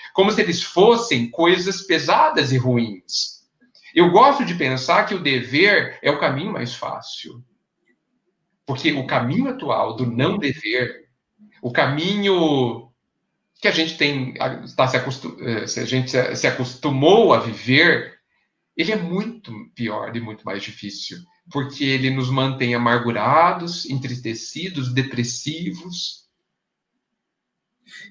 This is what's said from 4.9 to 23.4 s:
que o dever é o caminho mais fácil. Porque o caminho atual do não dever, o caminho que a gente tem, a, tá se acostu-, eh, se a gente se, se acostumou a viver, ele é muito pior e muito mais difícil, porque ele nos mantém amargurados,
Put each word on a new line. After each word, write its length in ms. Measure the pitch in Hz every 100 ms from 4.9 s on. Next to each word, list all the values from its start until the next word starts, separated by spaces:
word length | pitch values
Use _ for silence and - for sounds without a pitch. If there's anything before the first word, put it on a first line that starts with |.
| 185
que 100 | 214
o 80 | 190
dever 760 | 143 127 113 139 202 180 - -
é 80 | 139
o 80 | 147
caminho 340 | 156 135 202
mais 220 | 151 120
fácil. 680 | - - - - - - 120 - _ _ _ _ _ _ _ _ _ _ _ -
Porque 260 | 127 165
o 140 | 139 127
caminho 420 | 131 120 185 269
atual 460 | - 139 110 107
do 100 | 110
não 320 | 123 117 151 208
dever, 720 | 143 - 107 127 120 - _ _ _ _ _ _
o 80 | 120
caminho 1200 | 123 135 147 175 208 202 185 160 139 120 117 - _ _ _ _ _ _ _
que 80 | 208
a 20 |
gente 260 | 170 160 -
tem, 380 | 147 139 127 -
a, 260 | 131 - -
tá 140 | - 131
se 80 | 127
acostu-, 400 | 135 131 - -
eh, 280 | - 107 -
se 100 | 113
a 60 |
gente 260 | 120 131 127
se, 240 | 131 127
se 120 | - 139
acostumou 840 | 127 120 - 147 131 151 220 202
a 60 | 117
viver, 800 | 117 104 117 139 170 139 - - _ _ _ _ _ -
ele 140 | 175
é 60 | 214
muito 560 | 175 185 220 233 - 104 -
pior 400 | - 110 107 107
e 60 | 123
muito 240 | 107 107
mais 200 | 98 101
difícil, 540 | - - 104 - - 87 - _ _
porque 340 | 143 131 -
ele 260 | 139 135 131
nos 180 | 135 127
mantém 460 | 135 135 131 120
amargurados, 1120 | 120 120 120 117 104 117 151